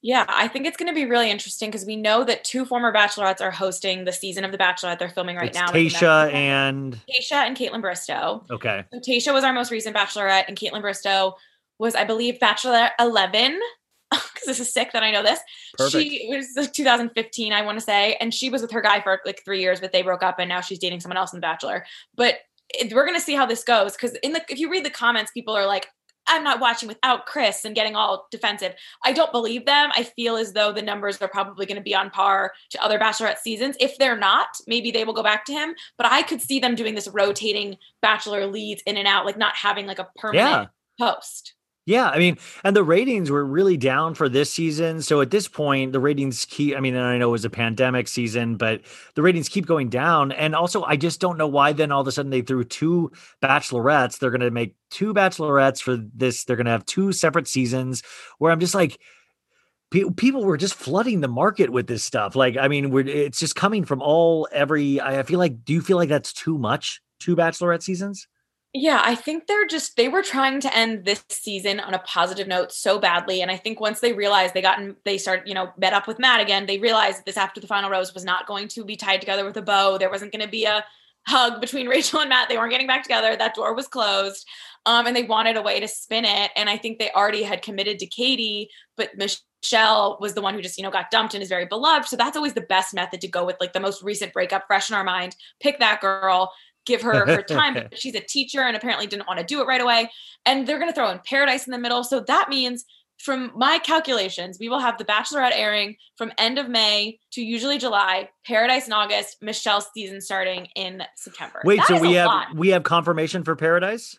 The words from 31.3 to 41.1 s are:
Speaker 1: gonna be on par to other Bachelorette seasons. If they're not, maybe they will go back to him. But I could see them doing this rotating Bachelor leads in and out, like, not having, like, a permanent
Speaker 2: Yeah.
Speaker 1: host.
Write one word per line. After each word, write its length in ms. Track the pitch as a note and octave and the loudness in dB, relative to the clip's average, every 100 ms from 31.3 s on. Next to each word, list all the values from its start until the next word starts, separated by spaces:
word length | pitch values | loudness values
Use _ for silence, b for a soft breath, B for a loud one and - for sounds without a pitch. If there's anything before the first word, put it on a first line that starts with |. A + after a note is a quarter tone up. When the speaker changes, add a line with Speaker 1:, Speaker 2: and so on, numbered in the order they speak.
| G3 G3 F#3+ G3 | -4 -6 -6 -8
Speaker 1:
gonna 140 | G3+ | -8
be 140 | G3 G3 | -2 -2
on 140 | G3 | -2
par 440 | F#3+ G3 G3 F#3+ B B | 0 2 2 0 B B
to 120 | - | -4
other 160 | G#3+ G#3+ | 0 2
Bachelorette 380 | A3 G#3+ A3 - | 2 2 -2 -2
seasons. 380 | - G#3+ C4 C4+ | -6 -4 -4 0
If 180 | C4 C4+ | 0 2
they're 180 | C4+ A3+ | 2 2
not, 300 | G3+ A3+ F#4+ - - | 4 4 2 -6 -4
maybe 240 | A#3 A#3 | -2 -2
they 140 | A3+ A3 | -2 -2
will 80 | |
go 100 | A3+ | 0
back 220 | G#3+ G#3+ G#3+ | 0 0 -2
to 80 | |
him. 220 | C#4+ D#4 E4 B _ | -6 -6 -8 B _
But 100 | A#3+ | 0
I 120 | C4 | 0
could 180 | D4 C4+ | 0 -6
see 180 | - C4+ | -4 -2
them 160 | B3+ A#3 | 0 -2
doing 200 | A3 G#3+ | -4 -6
this 120 | G3+ | -6
rotating 680 | G3+ G3+ G3+ G#3+ G#3 G3+ F#3+ b _ | 0 0 0 -2 -2 -4 -10 b _
Bachelor 460 | G#3+ G#3+ G#3+ G#3 G3 | 0 0 -2 -4 -4
leads 340 | G#3 G#3+ G3+ - | -6 -8 -8 -4
in 100 | G#3 | -2
and 100 | G3 | 2
out, 180 | G3 G3 | 2 0
like, 100 | G#3 | -2
not 180 | G#3+ - | -2 0
having, 300 | G3+ G3+ G3 | -2 -2 -6
like, 120 | F#3+ | -10
a 100 | F#3 - | -12 -10
permanent 520 | A3 C#3+ B3+ D4 G2+ _ _ _ | 0 2 4 2 -2 _ _ _
Speaker 2:
Yeah. 60 | |
Speaker 1:
host. 480 | A#3 | -2